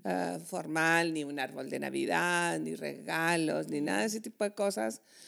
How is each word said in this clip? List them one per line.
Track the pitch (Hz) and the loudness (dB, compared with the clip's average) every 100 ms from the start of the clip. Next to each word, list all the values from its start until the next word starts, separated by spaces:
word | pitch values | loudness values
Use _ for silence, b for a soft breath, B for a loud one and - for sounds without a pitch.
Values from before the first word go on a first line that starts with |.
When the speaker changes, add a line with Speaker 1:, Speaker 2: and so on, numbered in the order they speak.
Speaker 1:
eh, | 190 185 175 175 | -2 0 0 -4
formal, | 170 185 156 160 160 170 170 | -6 -8 -2 2 6 6 4
ni | 160 | 0
un | 143 143 | -4 -4
árbol | 131 - 135 | -6 -6 -6
de | 139 | -4
Navidad, | 139 135 - 165 175 175 170 160 | -2 0 2 2 4 2 2 0
ni | 156 160 | -2 -4
regalos, | 151 147 151 160 165 170 156 156 156 | -6 -6 -4 0 2 2 2 0 -2
ni | 147 | -2
nada | 151 - | 0 0
de | |
Speaker 2:
Mm. | 220 | 0
Speaker 1:
ese | 220 | -2
tipo | 220 - | -6 -4
de | 208 | -2
cosas. | 208 202 208 220 - B B | 0 0 0 -2 -4 B B